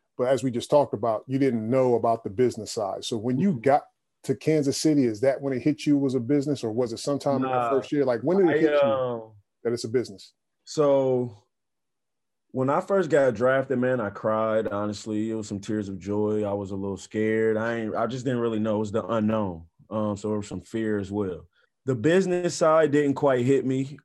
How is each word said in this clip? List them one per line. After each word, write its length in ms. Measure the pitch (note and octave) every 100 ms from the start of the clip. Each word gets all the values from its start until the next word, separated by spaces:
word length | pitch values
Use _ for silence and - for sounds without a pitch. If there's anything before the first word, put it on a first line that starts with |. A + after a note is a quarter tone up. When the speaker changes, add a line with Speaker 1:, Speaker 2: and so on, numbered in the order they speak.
| _ -
Speaker 1:
but 120 | B2
as 160 | C3+
we 80 | C3
just 180 | A#2 -
talked 240 | D3+ C3+
about, 300 | A2 A#2 G#2+ -
you 140 | C3
didn't 280 | C#3 A#2 G#2+
know 280 | C3 B2+ A#2
about 280 | A#2 A2+
the 60 | G#2+
business 420 | G2 B2 G#2+ G2+
side. 320 | - G2 G#2
So 140 | - A2+
when 220 | A#2 B2+
you 140 | G3
Speaker 2:
Mm-hmm. 80 | C3+
Speaker 1:
got 220 | C3+ C#3+ - _ _ _ -
to 100 | C3+
Kansas 420 | - D#3 C#3 C3
City, 280 | D#3 D3 B2
is 160 | G#2
that 200 | C3 B2+
when 120 | C#3
it 100 | B2+
hit 240 | D3+ D3 -
you 100 | C#3+
was 160 | C#3
a 60 | B2+
business, 440 | A#2 D3 C#3 C#3
or 80 | A2+
was 220 | A2 B2
it 60 | A2+
sometime 380 | - C#3 C#3+ C3+
in 40 |
the 60 | C3
Speaker 2:
Nah. 200 | B2+ C#3
Speaker 1:
first 200 | C#3 B2+
year? 140 | D3 C3
Like, 160 | A#2
when 160 | C3 F#3+
did 80 | F3
it 80 | D3+
Speaker 2:
I, 20 |
Speaker 1:
hit 120 | D#3
you 40 | D3
Speaker 2:
um, 540 | C#3 C3+ B2+ A#2 A2 G#2 _ _
Speaker 1:
that 100 | A#2
it's 120 | A#2+ A2+
a 40 |
business? 440 | B2 G#2 F#2+ - _ _ _ -
Speaker 2:
So 680 | - C#3+ C#3 C3 B2+ B2 G#2+ _ _ _ _ _ _ _ _ _ _ _
when 180 | B2+ C3
I 120 | D#3
first 280 | F#3 G3 D#3+
got 240 | D3+ C3+
drafted, 460 | A2 B2+ C3+ B2+ B2+
man, 200 | B2+ B2+
I 100 | G#2
cried, 560 | G#2 A2+ A2 A2 A2 G#2+
honestly. 640 | G2+ G#2 G#2 A2+ G#2+ A2
It 40 | A2
was 120 | G#2
some 120 | G2+
tears 280 | G2 G#2+ G#2
of 80 | F#2+
joy. 460 | F2+ G#2 G#2+ G#2+
I 100 | G#2
was 160 | G2+ G2
a 40 | G2
little 220 | G2 F#2+
scared. 600 | - A2 A2 A2 A2 G#2+
I 180 | A2+ A#2
ain't, 180 | A2 E2
I 100 | A2+
just 180 | C3 B2+
didn't 160 | B2
really 180 | A#2 A2
know. 160 | A2 G#2
It 40 |
was 120 | G#2+
the 140 | G#2+ F#2+
unknown. 560 | A2+ G#2+ A2 G2+ E2 E2 _ -
Um, 280 | G#2+ G#2+ G2+
so 100 | G#2+
there 100 | G#2
was 120 | G2+
some 120 | F#2
fear 380 | - A2+ A2 G#2
as 120 | G2
well. 360 | G#2 G2 E2 - _ _ _ C3
The 100 | C3
business 580 | D3 F3+ F#3 F3+ F3
side 380 | - E3 D#3+ D#3
didn't 240 | C#3+ C#3+ C3+
quite 280 | C#3+ B2+
hit 220 | B2 C#3 B2+
me, 320 | C3 C3+ D3